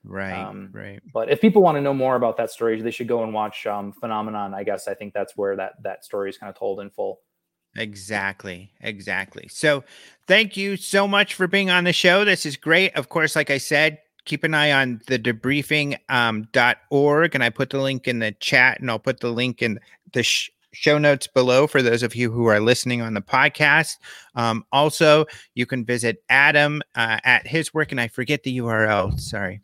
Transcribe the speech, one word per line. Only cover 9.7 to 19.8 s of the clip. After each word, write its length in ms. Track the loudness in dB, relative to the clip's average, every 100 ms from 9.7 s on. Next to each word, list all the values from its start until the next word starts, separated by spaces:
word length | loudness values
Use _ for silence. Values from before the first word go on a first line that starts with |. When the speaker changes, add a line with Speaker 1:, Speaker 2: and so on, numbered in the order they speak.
| 0 -6 -20 -20 _ 2
Speaker 1:
thank 300 | 2 2 -4
you 180 | -6 -6
so 320 | -2 0 2
much 280 | 2 0 -2
for 120 | 0
being 220 | 0 2
on 160 | 2 2
the 80 |
show. 320 | 2 4 4 4
This 200 | 0 -2
is 120 | -8
great. 360 | 0 2 2 -2
Of 100 | -4
course, 260 | -2 0
like 160 | 0 0
I 100 | -2
said, 380 | 0 2 2 0 _ _ -10
keep 180 | -6
an 100 | -2
eye 200 | 0 2
on 260 | 2 0 -4 -4
the 100 | -2
debriefing, 800 | -2 -2 -2 -2 0 -2 -2 -6 -2
um, 400 | 0 2 -2 -2
dot 280 | 2 2 0 _
org, 440 | 2 4 4 0
and 80 | 0
I 80 | -2
put 200 | -2 -4
the 100 | -2
link 300 | -4 -4 -4
in 100 | -4
the 140 | -4
chat, 480 | -6 0 4 4 2
and 100 | -6
I'll 80 | -4
put 220 | -4 -4
the 100 | -4
link 300 | -2 -2 -2
in 180 | -4 -4